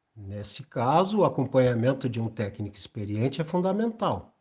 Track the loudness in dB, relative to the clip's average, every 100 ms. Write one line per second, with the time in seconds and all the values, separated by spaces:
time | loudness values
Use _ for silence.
0 | _ -18 -12 -10 -10 -12 -10 -2 2 4
1 | 4 4 2 2 2 4 4 4 2 2
2 | -2 -2 -4 -4 -6 -6 -10 -10 -14 -10
3 | -6 -2 -2 -2 -2 0 0 0 -2 -2
4 | -2 -2 -8 _